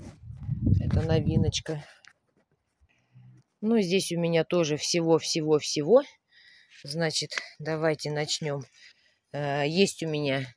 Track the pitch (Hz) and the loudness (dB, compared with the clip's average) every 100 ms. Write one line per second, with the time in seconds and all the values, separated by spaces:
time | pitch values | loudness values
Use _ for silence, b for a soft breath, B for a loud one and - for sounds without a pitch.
0 | - - - - - - - - - 151 | -18 -18 -18 -12 -8 -2 2 2 2 0
1 | 160 160 151 160 156 - - 151 - B | 2 0 2 2 0 -2 -6 -10 -12 B
2 | - _ _ _ _ _ _ _ _ _ | -20 _ _ _ _ _ _ _ _ _
3 | _ - - 127 _ _ 214 226 175 185 | _ -20 -20 -20 _ _ 0 2 4 2
4 | - 170 170 165 156 180 151 147 - 175 | 0 0 2 2 2 2 2 0 0 0
5 | 165 156 - 170 151 151 - 151 147 254 | 4 2 2 -2 2 2 2 -2 4 4
6 | 277 - _ b b b b b 143 160 | 4 -8 _ b b b b b -10 -4
7 | 160 - 147 - B B 147 156 160 151 | -2 -2 -6 -8 B B -6 -2 0 -2
8 | 151 147 151 - 156 143 123 b b b | -4 -4 -4 -4 -4 -6 -10 b b b
9 | b b _ 143 147 143 147 170 196 - | b b _ -6 -2 0 0 2 2 0
10 | 160 151 143 135 127 | -4 -2 -2 -2 -4